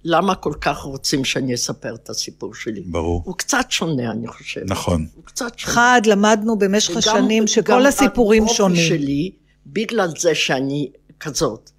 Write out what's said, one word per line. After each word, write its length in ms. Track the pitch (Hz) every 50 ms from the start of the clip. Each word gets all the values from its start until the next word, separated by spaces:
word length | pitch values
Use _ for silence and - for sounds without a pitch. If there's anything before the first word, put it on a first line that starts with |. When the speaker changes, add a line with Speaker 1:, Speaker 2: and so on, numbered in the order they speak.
| _
Speaker 1:
למה 300 | 165 165 160 185 196 185
כל 180 | 185 - 151 147 -
כך 180 | - 147 143 -
רוצים 460 | - 143 135 131 - - - 139 131
שאני 300 | - - - 135 131 120
אספר 400 | 117 - - 123 - - 120 110
את 160 | 110 _ -
הסיפור 440 | 110 - - - - _ - 98 107
שלי. 280 | - - 120 110 98 87
Speaker 2:
ברור. 360 | 90 82 85 82 85 85 87 -
Speaker 1:
הוא 100 | 196 180
קצת 300 | - - - - 247 254 -
שונה, 400 | - - 196 165 156 127 120 117
אני 160 | 107 113 120
חושבת. 440 | - - - - - - - - 98
Speaker 2:
נכון. 360 | 98 - - - 87 80 78 78 _
Speaker 1:
הוא 100 | - -
קצת 340 | - _ - 240 240 - -
שונה. 140 | - -
Speaker 3:
אחד, 280 | - 233 240 247 247 247 208
למדנו 520 | 220 208 196 208 214 226 214 208 226 226 202
במשך 320 | 202 190 190 214 208 -
Speaker 1:
וגם, 80 | 170 -
Speaker 3:
השנים 480 | - 220 214 240 254 - 214 226 220
שכל 260 | 214 - 226 175 -
Speaker 1:
גם 140 | 233 254 262
Speaker 3:
הסיפורים 560 | 285 269 - 269 - - - 240 202 220 220
Speaker 1:
האופי 140 | 220 226 233
Speaker 3:
שונים. 320 | - 202 190 175 170 165 160
Speaker 1:
שלי, 420 | 180 156 143 139 143 143 170 190 - _ _ _ _ _ _
בגלל 440 | 143 143 190 226 - 240 220 190 170 151 123
זה 160 | 160 170 151
שאני 560 | 147 - - 151 131 135 135 139 147 143 - _ _ _ _ - _
כזאת 500 | - 160 135 - 160 127 104 113 _ - _